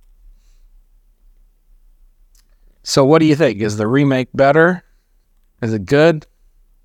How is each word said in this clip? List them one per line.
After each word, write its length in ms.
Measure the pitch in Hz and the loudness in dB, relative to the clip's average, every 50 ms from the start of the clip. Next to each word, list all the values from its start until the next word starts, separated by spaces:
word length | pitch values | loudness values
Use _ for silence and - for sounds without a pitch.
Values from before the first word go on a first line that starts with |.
| _ _ _ _ _ - - _ _ _ _ _ _ _ _ - _ _ _ _ _ _ _ _ _ _ _ _ _ _ _ _ _ _ _ _ _ _ _ _ _ _ _ _ _ _ _ _ _ _ _ _ _ _ _ _ _ | _ _ _ _ _ -20 -20 _ _ _ _ _ _ _ _ -20 _ _ _ _ _ _ _ _ _ _ _ _ _ _ _ _ _ _ _ _ _ _ _ _ _ _ _ _ _ _ _ _ _ _ _ _ _ _ _ _ _
So 200 | - - 151 135 | -4 -2 0 2
what 140 | 131 156 160 | 2 2 2
do 60 | 156 | 2
you 100 | 156 151 | 2 2
think? 260 | 139 165 135 107 98 | 2 0 -2 -2 -2
Is 160 | 110 107 104 104 | -4 -6 -4 -4
the 100 | 107 107 | -4 -2
remake 420 | 123 139 147 143 135 127 127 - - | 0 0 0 0 -2 -2 -4 -6 -2
better? 500 | 127 135 139 143 160 160 175 180 175 - _ _ _ _ _ _ _ _ _ _ _ _ _ _ _ | 0 0 2 2 2 2 0 0 -4 -10 _ _ _ _ _ _ _ _ _ _ _ _ _ _ _
Is 120 | - 113 110 | -8 -6 -6
it 120 | 107 95 | -6 -4
good? 420 | 90 143 143 151 170 170 151 - _ _ _ _ _ _ _ _ _ _ _ _ | -2 0 2 2 2 2 -2 -6 _ _ _ _ _ _ _ _ _ _ _ _